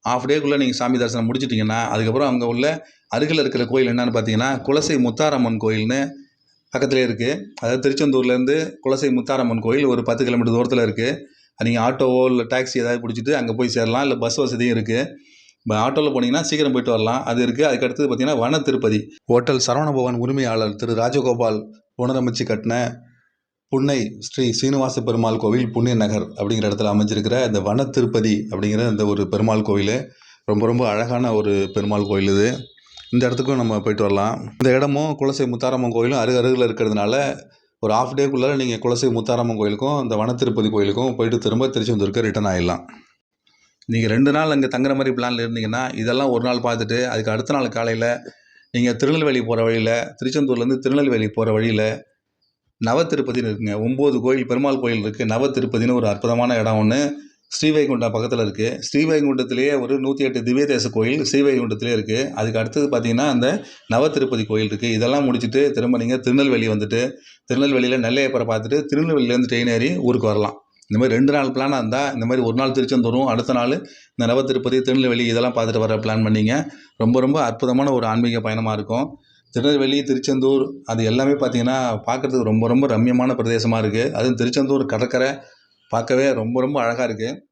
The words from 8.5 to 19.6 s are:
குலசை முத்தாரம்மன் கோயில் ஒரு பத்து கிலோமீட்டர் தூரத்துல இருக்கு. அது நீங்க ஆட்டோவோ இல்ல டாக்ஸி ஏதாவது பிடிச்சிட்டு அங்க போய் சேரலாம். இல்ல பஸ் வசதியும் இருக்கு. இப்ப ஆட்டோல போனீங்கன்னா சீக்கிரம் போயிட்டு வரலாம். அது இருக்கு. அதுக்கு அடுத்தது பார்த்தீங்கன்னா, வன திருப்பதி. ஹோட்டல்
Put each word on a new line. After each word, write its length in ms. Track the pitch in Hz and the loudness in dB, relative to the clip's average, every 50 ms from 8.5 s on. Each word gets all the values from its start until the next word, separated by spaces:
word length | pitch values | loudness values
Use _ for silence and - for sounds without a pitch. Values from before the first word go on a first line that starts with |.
| 143 156 160 156 - - - | 2 0 0 -4 -8 -6 -2
குலசை 260 | 131 131 131 143 139 | -2 0 0 0 0
முத்தாரம்மன் 520 | 127 123 117 - 139 131 127 120 117 113 | 0 0 0 -2 -2 0 0 0 -2 -2
கோயில் 240 | 107 113 120 139 147 | 0 0 0 2 2
ஒரு 180 | 131 123 120 117 | 2 2 0 0
பத்து 220 | - 117 117 135 | -2 0 0 0
கிலோமீட்டர் 280 | 127 120 120 117 120 117 | 0 2 2 2 2 2
தூரத்துல 280 | 117 123 120 - 123 | 2 2 2 2 2
இருக்கு. 460 | 117 107 104 110 113 127 156 175 - - _ _ _ _ _ | 0 0 0 -2 -2 -2 -2 -6 -10 -18 _ _ _ _ _
அது 140 | _ 113 117 | _ -2 0
நீங்க 220 | 117 117 110 127 | 0 2 0 0
ஆட்டோவோ 340 | 131 131 139 127 127 127 127 | 0 2 2 2 4 4 4
இல்ல 180 | 127 127 123 117 | 4 2 2 0
டாக்ஸி 340 | 117 127 127 131 127 - 127 | 0 -2 -2 -2 -2 -2 -2
ஏதாவது 300 | 117 120 120 120 120 117 | -2 0 -2 -2 -4 -6
பிடிச்சிட்டு 240 | 107 117 120 135 | -6 -6 -2 -2
அங்க 220 | 151 139 123 117 110 | -2 -2 -2 -4 -2
போய் 160 | 110 127 120 | -2 -2 -2
சேரலாம். 320 | 120 127 117 113 113 127 | 0 0 0 0 0 0
இல்ல 140 | 143 143 139 | 0 0 0
பஸ் 200 | 120 117 117 - | 0 -2 -2 0
வசதியும் 400 | - 139 123 123 117 120 123 117 | 0 -2 -2 0 0 0 0 0
இருக்கு. 320 | 113 107 107 113 120 139 156 - - - _ - - - - _ _ _ | 0 0 0 -2 -2 -2 -4 -8 -16 -20 _ -20 -20 -20 -20 _ _ _
இப்ப 280 | 113 107 107 110 127 | -2 0 0 0 0
ஆட்டோல 120 | 135 151 151 | 0 0 0
போனீங்கன்னா 380 | 147 135 131 123 120 127 156 | 0 0 0 0 0 0 -2
சீக்கிரம் 300 | 170 - 160 151 151 139 | -2 -2 -2 0 0 0
போயிட்டு 200 | 127 123 117 123 | 0 0 0 0
வரலாம். 320 | 117 110 110 110 120 131 - | 0 0 0 0 -2 -2 -2
அது 200 | - 120 120 123 | -2 -2 0 0
இருக்கு. 220 | 120 123 131 151 | 0 0 0 2
அதுக்கு 200 | 151 131 117 131 | 0 2 0 -2
அடுத்தது 300 | 123 123 - 147 139 123 | -4 -2 -2 -2 -2 0
பார்த்தீங்கன்னா, 220 | 117 127 143 151 123 | 0 0 -2 0 0
வன 220 | 113 123 151 160 | 0 0 0 0
திருப்பதி. 480 | 139 139 135 120 123 110 110 107 101 - - - _ | 0 0 -2 0 0 0 0 0 -2 -6 -16 -20 _
ஹோட்டல் 340 | - 120 120 120 123 143 131 | 2 2 2 2 2 0 0